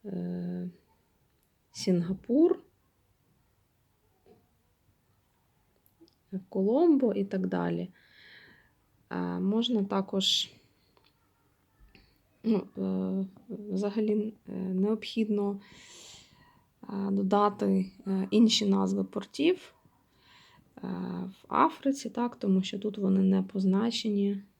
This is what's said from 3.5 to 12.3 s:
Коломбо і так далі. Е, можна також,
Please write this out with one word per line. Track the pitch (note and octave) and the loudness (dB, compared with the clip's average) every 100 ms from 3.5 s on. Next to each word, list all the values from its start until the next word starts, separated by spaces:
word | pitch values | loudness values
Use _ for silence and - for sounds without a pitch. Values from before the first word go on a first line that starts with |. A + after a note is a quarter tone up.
| _ _ _ _ _ _ _ _ - _ _ _ _ _ _ _ _ _ _ _ _ _ _ _ _ - _ _ F#3+ - | _ _ _ _ _ _ _ _ -20 _ _ _ _ _ _ _ _ _ _ _ _ _ _ _ _ -20 _ _ -12 -6
Коломбо | - F#3+ B3+ F4 C#4 B3 | -2 2 4 6 6 4
і | G3+ G3 | 0 -2
так | F#3+ F#3 | -2 -2
далі. | F3+ F3 E3+ F#3 - _ - - - - - _ _ _ _ _ | 0 0 -2 -6 -12 _ -20 -20 -20 -20 -20 _ _ _ _ _
Е, | F3+ F3 F3+ | -6 -4 -2
можна | F#3+ A3 A#3 A3+ | 0 0 0 0
також, | G3 G3 G3 G3 F#3+ - - - _ _ _ _ _ _ _ _ _ _ _ _ - - _ _ _ | 0 -2 -2 -2 0 -2 -4 -12 _ _ _ _ _ _ _ _ _ _ _ _ -20 -20 _ _ _